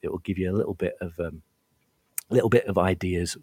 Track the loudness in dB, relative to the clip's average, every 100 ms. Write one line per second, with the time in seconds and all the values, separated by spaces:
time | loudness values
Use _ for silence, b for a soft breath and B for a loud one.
0 | -6 -6 -4 -2 0 0 -2 -2 -4 -4
1 | -8 -6 -6 -8 -16 _ _ _ _ _
2 | _ -12 0 2 4 4 4 2 2 2
3 | 0 0 -2 -4